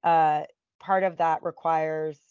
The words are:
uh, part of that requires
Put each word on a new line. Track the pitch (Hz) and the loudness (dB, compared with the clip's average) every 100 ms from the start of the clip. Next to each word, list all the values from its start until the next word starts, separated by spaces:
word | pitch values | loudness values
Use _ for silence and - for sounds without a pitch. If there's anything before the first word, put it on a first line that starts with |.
uh, | 170 165 156 151 - _ _ _ | 2 4 4 0 -4 _ _ _
part | - 190 | -2 0
of | 190 165 | 0 -2
that | 165 160 | -2 0
requires | 175 - 170 160 156 156 156 147 _ | -4 -6 -2 -2 -2 -4 -6 -8 _